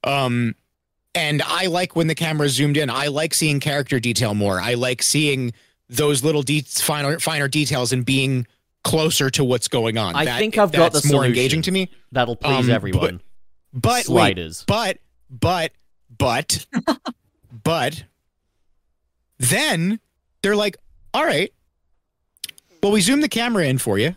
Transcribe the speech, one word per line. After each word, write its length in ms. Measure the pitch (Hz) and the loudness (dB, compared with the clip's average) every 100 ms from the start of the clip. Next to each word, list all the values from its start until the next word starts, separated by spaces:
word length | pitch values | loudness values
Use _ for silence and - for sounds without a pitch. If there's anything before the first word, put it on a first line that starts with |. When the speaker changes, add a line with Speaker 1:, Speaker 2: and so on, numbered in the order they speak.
Speaker 1:
Um, 500 | 131 139 127 120 117 - _ _ _ _ _ | -2 0 0 0 -2 -6 _ _ _ _ _
and 280 | 175 151 147 | -4 -2 -2
I 240 | 143 165 185 | -2 -2 0
like 280 | 170 180 - | -2 -2 -2
when 100 | 160 | -2
the 80 | |
camera's 380 | 160 165 156 147 | -2 -2 0 0
zoomed 240 | 123 147 147 | 2 2 2
in. 120 | 143 | 0
I 180 | 123 147 | -2 -2
like 260 | 143 160 | -2 -2
seeing 260 | - 156 143 | 0 0 0
character 380 | 147 143 131 135 | 0 -2 0 0
detail 340 | 120 104 113 | 0 0 0
more. 260 | 104 101 92 | 0 0 0
I 140 | 104 | 0
like 280 | 120 127 123 | -2 -2 0
seeing 500 | - 143 151 135 120 - _ _ _ | 0 2 2 0 -4 -8 _ _ _
those 340 | 123 147 143 | 0 0 2
little 200 | 147 151 | 2 0
de-, 180 | 135 151 | 0 -2
finer, 560 | 131 - - 147 139 156 | -2 -4 -2 -2 -2 -2
finer 300 | 156 156 139 | -2 -2 0
details 440 | 151 143 143 120 | 0 0 0 0
and 120 | 127 | -2
being 420 | 120 135 135 127 120 _ _ _ | 0 0 2 -2 -4 _ _ _
closer 440 | - 160 156 - 135 | -2 0 2 2 0
to 120 | 143 | 2
what's 240 | 131 123 - | 2 0 0
going 300 | 127 113 113 | 0 0 0
on. 160 | 101 | -2
Speaker 2:
I 120 | 139 151 | 0 -2
Speaker 1:
That, 120 | 123 | 0
Speaker 2:
think 180 | - - | 0 2
I've 120 | 202 | 2
got 220 | 156 165 | 6 4
the 60 | 156 | 4
Speaker 1:
that's 100 | 147 | 2
more 120 | 139 | 4
engaging 380 | 131 120 127 156 | 4 2 2 0
to 80 | 160 | 0
Speaker 2:
solution 180 | 190 185 | -2 -4
Speaker 1:
me. 60 | - _ | -8 _
Speaker 2:
that'll 240 | 127 120 113 | -2 -2 -2
please 300 | 147 135 123 | 0 2 2
Speaker 1:
Um, 40 | |
Speaker 2:
everyone. 500 | 113 - - 123 87 - - - - _ | 2 0 0 0 -4 -16 -20 -20 -20 _
Speaker 1:
but, 100 | 131 | -2
but 220 | 190 247 | 0 0
Speaker 2:
Sliders. 600 | - 123 104 90 82 82 - | 2 2 2 0 -8 -10 -4
Speaker 1:
wait, 300 | 208 208 - _ _ _ | -2 -2 -6 _ _ _
but, 420 | 127 160 180 160 _ _ _ _ 113 | -4 -2 0 -4 _ _ _ _ -2
but, 500 | 127 120 156 - - 254 | 0 0 -2 -6 -4 -6
but, 140 | - - - - | -2 -4 -6 -14
<laughs> 400 | _ _ _ 117 | _ _ _ -6
but, 400 | 156 160 131 - - _ _ _ _ _ _ _ _ _ _ _ _ _ | -2 0 -2 -4 -18 _ _ _ _ _ _ _ _ _ _ _ _ _
then 600 | 127 196 302 180 175 220 _ _ _ _ | 0 0 0 0 0 -2 _ _ _ _
they're 140 | 196 208 | 0 2
like, 200 | 208 - - - - | 0 -6 -20 -20 -6
"All 120 | 247 | -2
right, 280 | 320 156 185 _ _ _ _ _ _ _ _ _ - _ _ _ | 0 0 -2 _ _ _ _ _ _ _ _ _ -18 _ _ _
well, 100 | 202 | 0
we 80 | 208 | 2
zoom 200 | 180 277 | 2 2
the 60 | 302 | 0
camera 360 | 226 240 220 147 | 0 0 0 2
in 120 | 131 | 0
for 200 | - 98 | 0 0
you. 160 | 135 | 0